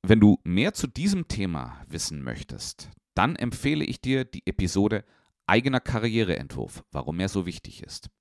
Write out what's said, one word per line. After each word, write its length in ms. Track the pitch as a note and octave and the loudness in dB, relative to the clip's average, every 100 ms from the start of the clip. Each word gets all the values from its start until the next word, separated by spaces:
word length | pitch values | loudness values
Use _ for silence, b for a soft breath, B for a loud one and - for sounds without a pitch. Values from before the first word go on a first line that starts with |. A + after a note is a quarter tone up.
Wenn 180 | F2+ A2 | 6 10
du 200 | G#2 G2 | 10 8
mehr 320 | F2 F2+ D#3+ | 2 0 0
zu 140 | - B2+ | -2 -6
diesem 400 | - F#3+ G3 E3 | -2 -2 -2 -4
Thema 520 | G#2+ F#2+ D#2 A#1+ - - | -4 -4 -4 -8 -14 -12
wissen 340 | D#2 - D#2 | -8 -8 -6
möchtest, 680 | B1+ A#1 - A#1+ - - - - _ | -8 -8 -10 -12 -12 -14 -18 -20 _
dann 220 | - A2+ C3+ | 0 0 0
empfehle 480 | A#2+ - C3+ D3+ | -6 -4 -2 -2
ich 160 | - B2+ | -4 -6
dir 240 | B2 C3+ | -2 -2
die 220 | B2+ - - | -4 -8 -6
Episode 580 | - F2+ F#2+ G2+ G#2 b b b _ - | -2 0 2 2 0 b b b _ 2
Eigener 340 | G#2+ C3 C3 | 2 4 -2
Karriereentwurf, 1040 | - A2+ A2+ A2+ G2+ E2 C#2 - G1+ - _ | -2 -2 0 0 0 -2 -4 -8 -10 -10 _
warum 300 | C#2+ B1+ E2 | -8 -6 -4
er 80 | F#2+ | -2
so 180 | G2+ F2 | -2 -6
wichtig 360 | D#2+ - - | -10 -16 -18
ist. 280 | - - - _ | -16 -16 -18 _